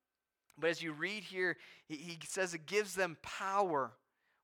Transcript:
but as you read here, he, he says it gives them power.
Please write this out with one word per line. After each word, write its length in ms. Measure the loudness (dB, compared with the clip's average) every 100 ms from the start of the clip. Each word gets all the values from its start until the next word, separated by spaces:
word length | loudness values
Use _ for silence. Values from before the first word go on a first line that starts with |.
| _ _ _ _ _ 0
but 120 | 0
as 120 | 2
you 100 | -2
read 300 | -4 -4 -4
here, 360 | -6 0 0 0 -8 -18 -10
he, 100 | -10
he 220 | -8 -10 -4
says 280 | 0 0
it 100 | -2
gives 300 | 0 0 2
them 240 | 0 0 -2
power. 720 | -8 -4 0 4 4 4 0 -6 _ _ _ _